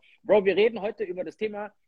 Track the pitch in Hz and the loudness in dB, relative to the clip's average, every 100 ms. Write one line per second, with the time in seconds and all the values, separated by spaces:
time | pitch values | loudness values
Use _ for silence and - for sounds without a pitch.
0 | _ _ - 208 190 180 226 226 202 220 | _ _ 2 4 4 2 2 0 -6 -6
1 | 185 180 165 - 214 208 208 _ | -8 -8 -10 -8 -8 -8 -12 _